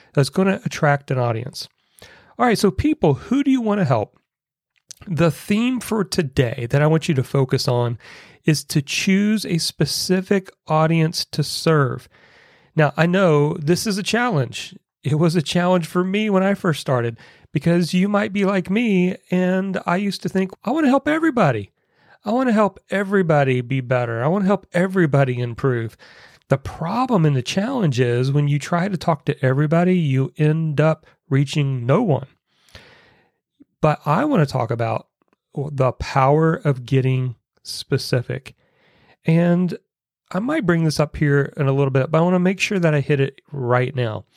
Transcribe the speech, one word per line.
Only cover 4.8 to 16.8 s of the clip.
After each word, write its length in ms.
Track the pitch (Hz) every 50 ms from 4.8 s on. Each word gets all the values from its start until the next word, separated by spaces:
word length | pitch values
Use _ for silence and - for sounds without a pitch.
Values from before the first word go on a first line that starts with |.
| _ - - - -
The 240 | - 175 135 170 165
theme 500 | 147 - - - 202 208 233 247 254 247
for 240 | - - 220 226 190
today 600 | - - - 175 131 - - 131 117 - - 120 117
that 100 | - 143
I 60 | 147
want 200 | 156 160 160 -
you 60 | - 160
to 100 | 131 127
focus 440 | - - 139 135 - - 127 -
on 320 | - 123 120 120 117 117 113 - - - - - - - _ _
is 200 | - 156 143 -
to 160 | - - 151
choose 640 | 139 - - - - 196 190 196 202 208 214 214 -
a 140 | - - 165
specific 880 | - - - - 160 143 - - - - 185 190 185 - 202 196 190 - - _ _
audience 600 | - 156 156 160 160 165 165 160 160 - - -
to 180 | - - - 147
serve. 680 | - - - - 165 160 151 139 123 123 127 - - _ _ _ _ _ _ _ _ _ _ _ _ -
Now, 160 | 156 156 139 -
I 80 | - 160
know 480 | 175 180 190 196 175 151 147 147 151 165 -
this 260 | 147 143 175 170 -
is 140 | 226 196 202
a 40 | 190
challenge. 720 | - - 226 247 247 208 147 127 120 117 - - - - - _ _ _ _ -
It 160 | - 139 151
was 160 | 170 170 156
a 80 | 180 143
challenge 420 | - - 180 175 180 185 180 160
for 180 | - - 180 180
me 280 | 185 190 208 214 214
when 100 | 196 185
I 140 | 190 196 202
first 260 | 196 - 180 151 -